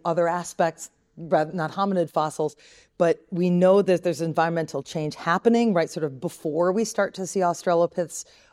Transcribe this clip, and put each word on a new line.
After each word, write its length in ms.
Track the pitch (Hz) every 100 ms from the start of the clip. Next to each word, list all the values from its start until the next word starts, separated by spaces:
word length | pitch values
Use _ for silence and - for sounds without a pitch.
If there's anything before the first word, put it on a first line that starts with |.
other 240 | 170 165 170
aspects, 640 | 175 175 - 170 160 - _ _ -
rather, 360 | 165 170 156
not 200 | 180 156
hominid 380 | 190 202 190 165
fossils, 440 | - 156 - 156 - - - _ -
but 280 | 170 165 -
we 180 | 175 180
know 320 | 175 185 196
that 220 | 190 180
there's 180 | 175 151
environmental 600 | 165 156 165 170 160 139
change 320 | - 165 151
happening, 580 | - - 180 233 233 233
right, 160 | 175 160
sort 160 | -
of 160 | 156 131
before 500 | 170 - 165 151 175
we 140 | 190
start 300 | 226 - 202
to 120 | - 185
see 140 | 202
Australopiths 840 | 175 165 - 170 170 - 165 - - _ _